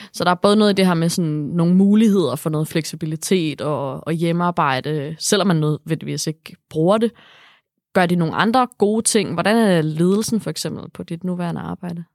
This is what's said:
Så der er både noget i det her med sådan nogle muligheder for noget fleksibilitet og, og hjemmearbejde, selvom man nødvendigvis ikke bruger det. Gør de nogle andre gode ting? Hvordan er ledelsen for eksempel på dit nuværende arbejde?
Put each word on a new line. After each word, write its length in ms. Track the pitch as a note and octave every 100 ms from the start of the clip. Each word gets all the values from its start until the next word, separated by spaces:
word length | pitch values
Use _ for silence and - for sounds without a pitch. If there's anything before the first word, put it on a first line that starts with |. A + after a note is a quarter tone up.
| -
Så 120 | -
der 60 | F3
er 40 |
både 220 | F3+ G3+ G#3
noget 140 | G#3
i 20 |
det 120 | G3 F#3
her 80 |
med 140 | E3 E3
sådan 220 | F#3 D#3+
nogle 440 | D3+ D3 E3+ E3+
muligheder 600 | F#3 G3 G#3+ A3 G3 C#3 B2+
for 140 | D#3+
noget 180 | D3+ D#3
fleksibilitet 920 | E3 - D#3+ D#3 D#3 - F3+ D#3 -
og, 460 | C#3+ C3+ C3+ B2 -
og 60 |
hjemmearbejde, 1040 | E3 E3+ E3+ F3 F3 D3 C3 D3 D3+ C#3+ D#3+
selvom 280 | - G#3 G3
man 100 | D#3+
nødvendigvis 680 | D3+ D3+ D#3+ D#3+ D3 C#3+ E3
ikke 300 | D3+ - - _
bruger 280 | D#3 E3+ G#3+
det. 120 | A3+ - - - _ _ _ _ _
Gør 120 | F#3+ F3
de 100 | F3
nogle 180 | D#3+
andre 320 | E2+ G#3 B3+ B3 -
gode 240 | G#3 A3
ting? 300 | - A3 F3+
Hvordan 240 | E3+ F#3+ A3+
er 260 | G#3+ E3+
ledelsen 580 | D#3 D#3 F3+ G3+ A3 A3
for 100 | E3+
eksempel 400 | D#3 D#3+ - -
på 80 | -
dit 220 | F3+ E3+
nuværende 360 | F3+ F3+ F3 D#3
arbejde? 440 | F3 F3+ F3 E3+ E3